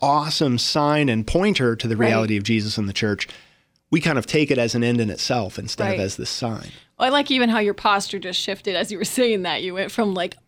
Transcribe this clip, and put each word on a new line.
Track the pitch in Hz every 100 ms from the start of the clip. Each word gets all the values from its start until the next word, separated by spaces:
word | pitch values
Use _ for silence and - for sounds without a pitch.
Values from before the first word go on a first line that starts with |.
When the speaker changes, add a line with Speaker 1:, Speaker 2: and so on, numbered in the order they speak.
Speaker 1:
awesome | 143 147 151 151 147 120
sign | - 156 147 151 143
and | 113 107
pointer | 170 208 170 127 113
to | 117
the | 110
Speaker 2:
Right. | 113
Speaker 1:
reality | 113 110 107
of |
Jesus | 98 110 107 107
and | 101
the |
church," | 101 107 101 - - - _ _ _ -
we | -
kind | 170 139
of | -
take | 156 147
it | 131
as | 117
an | 120
end | 120 120
in | 110
itself | 87 - 131 95 -
instead | 117 - 151
Speaker 2:
Right. |
Speaker 1:
of | -
as | 98 -
this | 120
sign. | - 120 107 - - - -
Speaker 2:
I | 254
like | 285 285
even | 262 240
how | 220
your | 208
posture | 196 220 202 196 196
just | 180 180
shifted | - 190 -
as | 180 208
you | 196
were |
saying | 202 - 247 208
that. | 180 139
You | 180
went | 185 196
from, | - 208
like, | 180 180 -